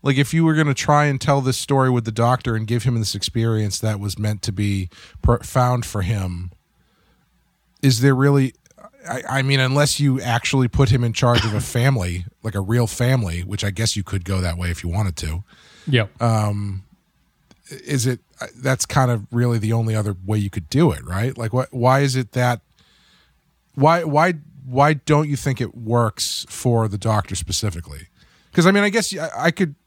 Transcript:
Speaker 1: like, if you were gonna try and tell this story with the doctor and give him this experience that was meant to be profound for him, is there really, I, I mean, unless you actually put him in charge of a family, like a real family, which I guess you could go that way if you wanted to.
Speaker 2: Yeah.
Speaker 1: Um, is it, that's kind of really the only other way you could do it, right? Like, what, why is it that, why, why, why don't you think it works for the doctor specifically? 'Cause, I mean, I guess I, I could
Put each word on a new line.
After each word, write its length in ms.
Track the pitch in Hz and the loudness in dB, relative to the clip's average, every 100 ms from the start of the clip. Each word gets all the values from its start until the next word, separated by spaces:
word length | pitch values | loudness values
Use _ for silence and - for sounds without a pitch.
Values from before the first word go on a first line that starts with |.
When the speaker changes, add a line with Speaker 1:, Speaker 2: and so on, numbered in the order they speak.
Speaker 1:
like, 140 | 139 135 | 2 2
if 140 | 143 | 2
you 120 | 160 | 2
were 100 | 160 | 2
gonna 200 | 156 151 | 2 2
try 320 | 135 - 147 147 | 0 2 4 4
and 140 | 135 | 0
tell 200 | - 139 | 0 2
this 160 | 131 123 | 2 -2
story 340 | - 139 131 | 0 2 2
with 140 | 123 | 2
the 80 | 113 | -2
doctor 420 | 107 117 123 - | 0 2 2 -2
and 120 | 110 107 | -4 -2
give 180 | 120 | -2
him 120 | 123 117 | 0 0
this 160 | 104 | -2
experience 640 | - - 113 113 110 104 - | -4 -4 -2 0 0 -2 -2
that 180 | 110 104 | -4 -2
was 200 | 101 - | -6 -4
meant 240 | 107 104 | -4 -2
to 100 | - | -6
be 360 | 95 101 98 90 - - - | -2 -2 -2 -4 -10 -20 -2
profound 640 | - 120 - 131 123 123 | 2 2 0 0 0 0
for 180 | 117 110 | -4 -6
him, 500 | 92 107 92 87 90 - _ _ _ _ _ _ _ _ _ _ _ _ | -2 -2 -4 -6 -10 -16 _ _ _ _ _ _ _ _ _ _ _ _
is 180 | 139 113 | 2 4
there 140 | 135 | 4
really, 400 | 131 139 143 131 _ _ - - _ - | 4 4 4 2 _ _ -20 -20 _ -10
I, 140 | 120 - | -8 -4
I 140 | 135 | -2
mean, 160 | 135 135 | 2 2
unless 380 | 131 139 147 - | 2 2 2 2
you 200 | 143 131 | 2 2
actually 480 | 107 120 - 135 123 | 0 -2 0 0 2
put 220 | - 135 | 2 4
him 120 | 127 | 4
in 80 | 120 | 0
charge 320 | 110 123 120 | 2 2 4
of 100 | 110 | 2
a 60 | 104 | -2
family, 640 | - 123 131 131 90 90 90 _ | -4 0 2 2 -2 -6 -8 _
like 120 | 110 | -8
a 60 | 101 | -6
real 260 | 92 117 113 | 0 0 0
family, 540 | - 123 131 95 85 | 0 0 2 0 -4
which 240 | 90 104 | -6 -4
I 60 | 101 | -4
guess 260 | 95 113 - | -2 -2 -2
you 60 | |
could 220 | 92 98 | -4 -6
go 160 | 87 95 | -2 -2
that 160 | 90 85 | -2 -4
way 120 | 87 | -6
if 120 | 85 | -6
you 40 | 87 | -4
wanted 280 | 87 101 82 | -2 -2 -4
to. 280 | 76 80 - _ _ - - | -6 -6 -10 _ _ -14 -2
Speaker 2:
Yeah. 200 | 127 107 - | 0 0 -2
Speaker 1:
Um, 640 | 117 110 107 101 101 95 - _ _ _ _ _ _ _ - | 0 2 0 -2 -6 -8 -12 _ _ _ _ _ _ _ -20
is 380 | - - 143 120 | -18 -6 -2 -2
it, 140 | 123 _ _ - - | -4 _ _ -16 -6
that's 300 | 131 131 - | -2 -2 0
kind 240 | 147 127 | 2 2
of 160 | 117 101 | 0 -2
really 260 | 120 120 117 | -2 0 0
the 140 | 107 | 0
only 220 | 117 113 110 | 0 0 -2
other 200 | 104 92 | -2 -6
way 140 | 95 107 | -2 -2
you 120 | 101 | -2
could 180 | - 80 | -6 -4
do 220 | 135 165 | 2 2
it, 120 | - | 2
right? 320 | - 90 120 - | -4 -4 -4 -4
Like, 160 | 113 | -2
what, 200 | 120 - | -2 -2
why 280 | 131 120 135 | 0 4 4
is 140 | 143 127 | 2 -2
it 160 | 120 | -4
that, 280 | 127 123 120 _ _ _ _ _ _ _ _ _ _ _ | 0 0 -2 _ _ _ _ _ _ _ _ _ _ _
why, 300 | - 143 170 | 2 4 4
why, 300 | 165 147 175 165 - - | 2 2 2 0 -10 -20
why 300 | 135 127 147 | -6 2 4
don't 340 | 151 - 147 151 | 2 2 2 2
you 80 | 139 | -2
think 240 | - 127 | -2 -4
it 160 | 117 120 | -6 -8
works 680 | 110 120 113 - - - - | 0 2 2 -2 -8 -8 -10
for 380 | - 127 117 110 | -4 0 2 0
the 100 | 101 | -2
doctor 360 | 110 107 - | 0 0 -2
specifically? 760 | 98 - - 104 85 80 69 - _ _ _ _ | -8 -6 -4 -4 -6 -12 -16 -18 _ _ _ _
'Cause, 140 | - 170 | 4 4
I 40 | |
mean, 140 | 202 | 4
I 40 | 202 | 2
guess 280 | 220 196 185 | 0 -2 -6
I, 140 | 156 - | -8 -6
I 140 | 165 | -8
could 240 | - 175 143 | -4 -4 -4